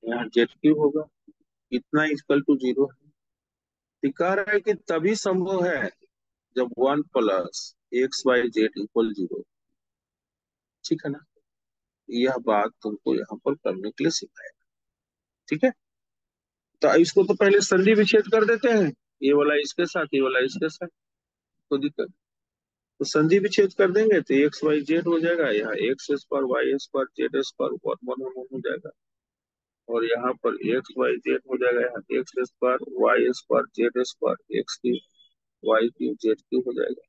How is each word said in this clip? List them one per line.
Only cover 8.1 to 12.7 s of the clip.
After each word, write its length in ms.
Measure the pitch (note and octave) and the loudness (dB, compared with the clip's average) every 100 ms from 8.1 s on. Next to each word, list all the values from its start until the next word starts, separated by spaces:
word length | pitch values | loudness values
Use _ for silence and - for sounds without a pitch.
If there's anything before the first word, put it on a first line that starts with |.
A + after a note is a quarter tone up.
| - C3+ | -2 0
वाई 220 | B2 A#2+ | 2 0
जेड 280 | A2 A2 - | 0 -2 -2
इक्वल 340 | G#2 - A2+ | -6 0 0
ज़ीरो, 300 | G#2+ - F#2+ - _ _ _ _ _ _ _ _ _ _ _ _ _ | -2 -8 -8 -12 _ _ _ _ _ _ _ _ _ _ _ _ _
ठीक 180 | - E3 | -6 -4
है 60 | D3+ | -4
ना? 120 | C#3+ _ _ _ _ _ _ _ _ _ | -10 _ _ _ _ _ _ _ _ _
यह 280 | A#2+ B2+ B2+ | -2 0 0
बात 260 | A#2+ G#2 G#2+ | 0 0 0